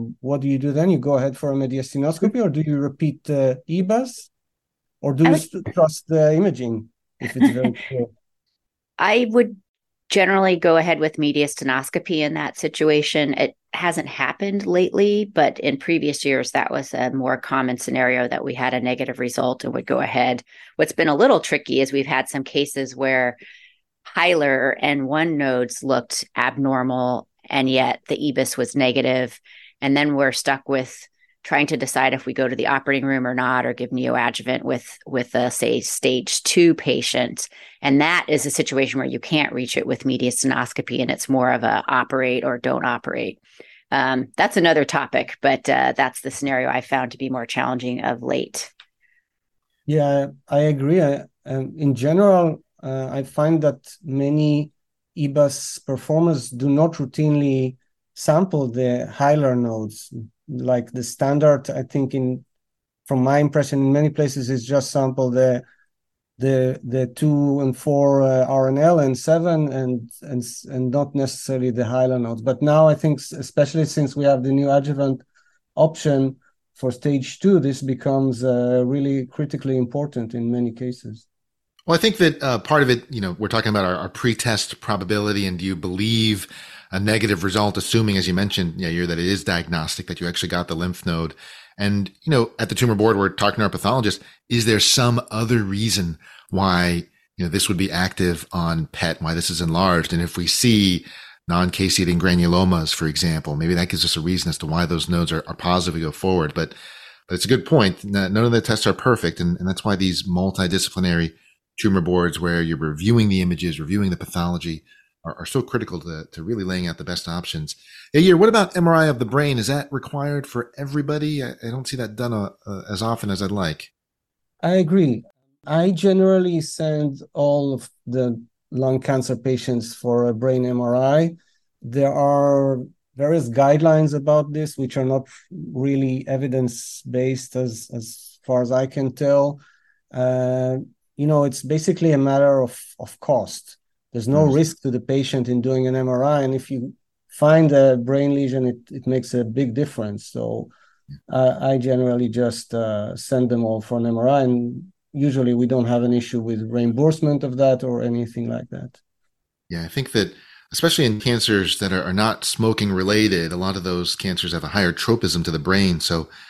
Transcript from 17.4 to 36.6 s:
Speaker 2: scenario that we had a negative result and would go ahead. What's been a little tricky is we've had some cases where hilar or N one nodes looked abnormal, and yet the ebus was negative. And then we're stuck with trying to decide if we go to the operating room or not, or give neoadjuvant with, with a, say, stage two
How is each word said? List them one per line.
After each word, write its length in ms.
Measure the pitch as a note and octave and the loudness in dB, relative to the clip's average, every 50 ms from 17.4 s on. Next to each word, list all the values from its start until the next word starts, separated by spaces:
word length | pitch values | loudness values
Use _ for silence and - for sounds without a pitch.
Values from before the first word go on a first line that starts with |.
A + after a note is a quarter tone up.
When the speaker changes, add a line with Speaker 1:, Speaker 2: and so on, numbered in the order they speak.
| - - C3+ C3+ B2+ B2 B2 | -4 -4 -2 -2 0 -2 -4
Speaker 2:
scenario 520 | A#2+ - B2+ - C3 B2+ B2+ B2+ B2 B2 B2 | -4 -4 -4 -2 0 0 0 0 0 -2 -2
that 160 | - - - | -4 -4 -6
we 100 | - B2 | -6 -6
had 180 | B2+ B2 B2+ | -4 -2 -2
a 80 | B2+ B2+ | -2 -2
negative 380 | B2 B2+ B2+ B2 B2+ B2+ A#2+ - | -2 -2 -4 -4 -6 -6 -6 -6
result 460 | B2+ A#2+ - C3 B2+ B2 B2+ - - | -6 -4 -2 -2 -2 -2 -2 -4 -6
and 100 | C3 B2 | -8 -6
would 100 | B2+ A#2 | -6 -4
go 140 | - C3 B2+ | -2 -2 -2
ahead. 440 | C3 A#2+ - A#2+ B2 B2+ B2 A#2+ - _ - - - - - | -2 0 0 0 0 0 0 -4 -8 _ -20 -20 -20 -8 -2
What's 160 | - D#3 D3+ | -2 -2 0
been 160 | - - E3 D#3+ | 0 0 2 2
a 80 | C#3+ | 4
little 240 | D3 A3+ C#4 A3 D#3+ | 4 6 6 6 4
tricky 400 | - - D#3+ C#3+ - - C3 C3 | 2 0 -2 -2 -2 0 0 0
is 120 | C3+ C3+ | 2 2
we've 140 | C#3 C#3+ C3 | 0 -2 0
had 220 | C#3+ C3+ C3 C3+ - | 0 0 -2 -2 -2
some 160 | - C#3 C3+ | -6 -6 -6
cases 500 | - - C#3+ C#3+ - - C#3 C3+ B2+ B2+ | -4 -2 -2 -2 -2 -4 -6 -6 -6 -6
where 420 | B2+ C3+ C3 C3 C3 B2+ B2 A#2+ - - - - - - - _ _ _ _ _ _ _ | -4 0 0 2 2 2 0 -2 -6 -14 -20 -20 -20 -20 -20 _ _ _ _ _ _ _
hilar 640 | - - F3 E3+ F3+ F3 D#3 C#3+ C#3 C3+ C3 C3 C3+ | -4 0 2 2 4 4 2 2 2 2 2 2 0
or 100 | - - | 0 0
N 260 | - D3 C#3+ C#3+ C3+ | -2 -2 0 -2 -2
one 300 | B2+ D3 D#3 E3 E3+ D#3 | -2 0 0 0 0 0
nodes 460 | C#3+ C#3 C3+ B2+ B2 B2 A#2 - - | 0 0 0 0 0 -2 -4 -6 -6
looked 420 | C#3 C3+ C3 B2 B2 - - - - - - | -2 -2 0 -2 -2 -4 -8 -8 -8 -6 -4
abnormal, 880 | A2 A#2+ C3 A#2 C3+ C3+ C3+ C3+ B2+ B2+ C3 B2+ B2+ B2 B2 B2 - - _ _ _ - - | -2 -2 0 0 -2 -2 0 0 0 -2 -2 -2 -2 -2 -2 -2 -4 -6 _ _ _ -10 -4
and 180 | - C#3 C3 C3 | -2 0 0 2
yet 320 | C3 B2+ B2+ B2 A#2 - _ - | 2 2 2 0 -2 -4 _ -6
the 80 | D3 | -6
ebus 400 | - D3 D3 B2+ C3+ C3 - - | -4 -2 -2 -2 -2 -2 -2 -2
was 200 | - B2 - - | -4 -6 -4 0
negative. 640 | C#3 C3 B2+ A#2+ C3 B2 C3 C3 B2+ B2+ A2+ - - _ - - - - - _ _ | 0 0 2 2 2 0 0 0 0 -2 -4 -8 -14 _ -20 -20 -20 -20 -20 _ _
And 160 | C#3+ C#3 C#3 | -2 0 2
then 180 | C#3+ D3 D3 C#3+ | 2 2 2 2
we're 180 | C3+ C#3 C3+ | 2 2 0
stuck 360 | - - - C#3 C3+ C3+ - - | 0 0 -2 -2 -2 -2 -2 -2
with 280 | C#3 C3 B2+ - - - - - _ _ _ _ _ _ - | -2 -2 -4 -6 -12 -20 -20 -20 _ _ _ _ _ _ -4
trying 220 | - D3+ C#3+ D3 | 0 0 0 2
to 100 | D3 D#3+ | 0 -2
decide 380 | B2+ C#3 - - C3+ C3 C3 C3+ | -2 -4 -2 0 0 0 0 0
if 100 | C3+ - | -2 -6
we 80 | C3 | -6
go 160 | - C3+ C3 B2 | -4 -2 -2 -2
to 80 | A2+ | -2
the 100 | A2 - | -2 -2
operating 400 | - C#3 C3 - C#3+ C#3 C3+ C3+ | 0 -2 0 0 -2 -2 -2 0
room 200 | C3+ C3+ C3 B2+ | -2 -2 -2 -2
or 80 | B2 B2+ | -2 -2
not, 320 | B2+ B2+ B2+ B2+ B2+ B2 | 0 0 0 0 0 0
or 80 | B2 A#2+ | -2 -4
give 160 | A#2+ B2 B2 | -6 -6 -6
neoadjuvant 720 | B2+ B2+ B2+ B2 B2 B2 A#2+ A#2+ A#2+ - A#2+ B2+ C3 C3 | -4 -4 -2 0 0 0 0 -2 -4 -4 -4 -4 -4 -4
with, 360 | - C3+ C3 A#2+ - - - - _ | -2 -4 -6 -6 -6 -12 -20 -20 _
with 280 | - C3+ B2 A#2+ - - | -6 -6 -4 -4 -2 -2
a, 160 | B2 B2 B2 | -2 -2 -2
say, 300 | - - A#2+ A#2 A#2+ B2 | -2 -2 0 0 0 -2
stage 640 | - - - - - C3+ B2+ B2 G2+ - - - | -4 -6 -4 -2 0 0 0 0 -2 -4 -6 -4
two 320 | - - - F3 | -2 2 4 6